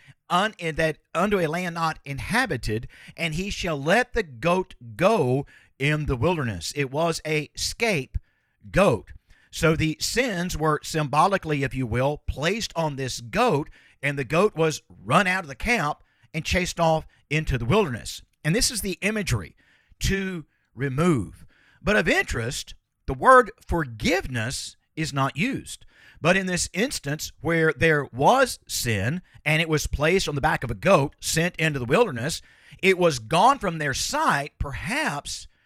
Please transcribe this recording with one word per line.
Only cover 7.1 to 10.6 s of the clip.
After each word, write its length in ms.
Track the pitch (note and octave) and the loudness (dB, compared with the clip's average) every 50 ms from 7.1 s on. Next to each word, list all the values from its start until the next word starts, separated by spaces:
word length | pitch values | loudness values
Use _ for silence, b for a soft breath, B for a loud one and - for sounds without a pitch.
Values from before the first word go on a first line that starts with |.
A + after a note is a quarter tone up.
| D#3+ - - | -2 -4 -4
a 260 | D3+ D#3 D3+ D3 - _ | -4 -4 -4 -4 -6 _
scapegoat. 1600 | - - - - - A#3 A3+ F#3+ C#3+ B2+ - - - - _ _ _ _ _ _ _ - G2+ F2 E3+ G3+ F3+ A#2 F#2 - - - - b b b b b b | -6 -6 -6 -4 -2 0 0 0 0 -2 -4 -8 -8 -8 _ _ _ _ _ _ _ -12 -2 2 4 4 4 4 2 -2 -8 -20 -20 b b b b b b
So 240 | - - E3 D#3+ D#3+ | -4 0 2 2 2
the 220 | D#3 D#3+ D#3 D3+ - | 2 2 0 0 -2
sins 580 | - - - A3+ C4+ B3 F#3+ E3+ F3 F3+ - | -4 -2 0 0 0 0 -2 -4 -4 -4 -4
were 220 | D3+ | -2